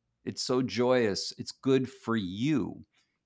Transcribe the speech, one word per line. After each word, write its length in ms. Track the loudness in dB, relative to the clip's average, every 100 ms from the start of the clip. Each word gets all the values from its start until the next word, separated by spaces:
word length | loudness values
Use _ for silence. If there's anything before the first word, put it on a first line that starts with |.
| _ _
It's 180 | -10 -8
so 200 | -2 0
joyous. 720 | 0 2 4 4 2 0 -6 -10
It's 160 | -14
good 380 | -6 2 2 2
for 260 | -8 -2 -2
you. 680 | -2 -2 0 0 0 -8 -18 _ _ _